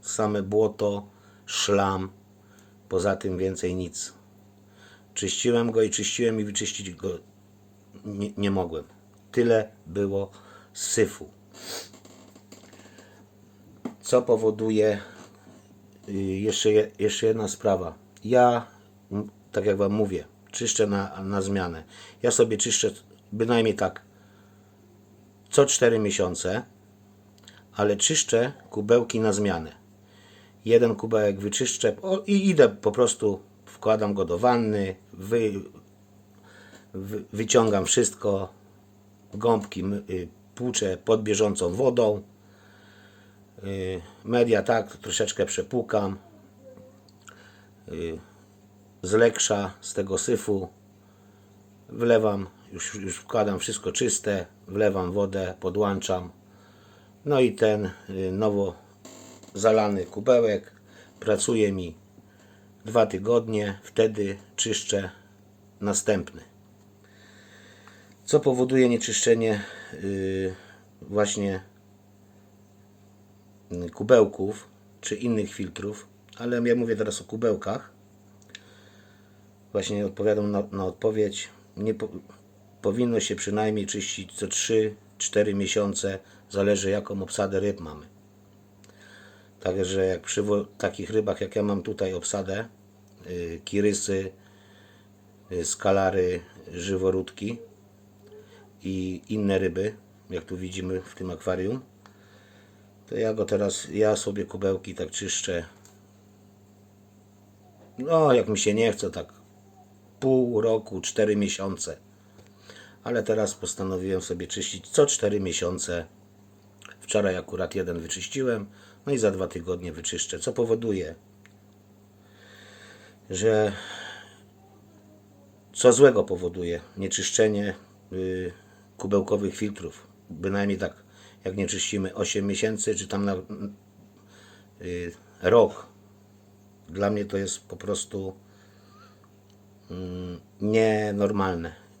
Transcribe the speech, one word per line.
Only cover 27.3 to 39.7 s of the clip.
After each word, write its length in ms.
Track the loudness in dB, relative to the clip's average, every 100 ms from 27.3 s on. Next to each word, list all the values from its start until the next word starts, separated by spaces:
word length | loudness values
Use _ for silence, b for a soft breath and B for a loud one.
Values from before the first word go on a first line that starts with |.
| -20 B B B
ale 220 | -2 0 2
czyszczę 560 | 0 0 2 2 2 -4 -10
kubełki 500 | -8 4 4 4 0
na 120 | 0
zmianę. 400 | 2 0 -2 -6 -16 -20 -20 B B B B B B
Jeden 320 | 6 6 6 2
kubełek 440 | 0 4 4 2
wyczyszczę, 560 | -2 -2 -2 0 0 0
o, 160 | -2 -2 2
i 220 | 4 4
idę 200 | 8 6
po 240 | 6 -2
prostu, 480 | 2 2 4 0 -2 -8 _
wkładam 500 | -20 -6 0 2 2
go 100 | 0
do 140 | -2 2
wanny, 580 | 2 4 2 0 -2 -6 -14
wy-, 500 | -16 -2 0 0 -2 -10 -18 -20 _ _ -20 _ -20 B B B B B
wy-, 300 | -12 -10 -10 -10
wyciągam 540 | -6 4 6 6 4 2
wszystko, 640 | 2 2 0 -2 -2 -2 -12 -20 _ _ _ _ _ -16
gąbki 500 | -2 2 2 0